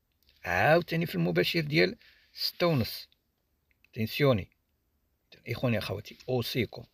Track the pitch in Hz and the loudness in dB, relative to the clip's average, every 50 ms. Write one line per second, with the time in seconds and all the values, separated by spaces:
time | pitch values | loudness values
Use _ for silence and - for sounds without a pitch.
0 | _ _ _ _ _ _ _ _ - 90 87 90 104 139 156 170 - - 165 165 | _ _ _ _ _ _ _ _ -6 -2 0 2 4 6 4 4 2 0 -2 -2
1 | 175 160 - 175 165 175 170 175 175 - - 170 151 147 143 160 180 185 - - | -2 -2 -2 0 0 0 2 2 0 2 0 -2 -2 0 2 2 2 2 0 -6
2 | - - - _ _ _ - - - - - - 277 175 165 131 104 - - - | -16 -20 -20 _ _ _ -12 -6 -6 -6 -2 0 2 2 4 2 2 0 -4 -12
3 | - _ _ _ _ _ _ _ _ _ _ _ _ _ _ _ _ _ - - | -14 _ _ _ _ _ _ _ _ _ _ _ _ _ _ _ _ _ -8 -6
4 | 110 107 - - 147 135 127 98 87 - _ _ _ _ _ _ _ _ _ _ | -6 -4 -2 2 2 4 4 2 0 -6 _ _ _ _ _ _ _ _ _ _
5 | _ _ _ _ _ _ - - - - 117 - - 123 113 104 - - 98 101 | _ _ _ _ _ _ -20 -18 -10 -10 -8 -2 -2 0 0 0 -2 -4 -8 -8
6 | - - - - - - 127 123 117 - - 131 110 - - - 120 - | -10 -14 -18 -16 -8 -4 -4 -2 -2 -2 -2 -2 -2 -4 -4 -14 -18 -16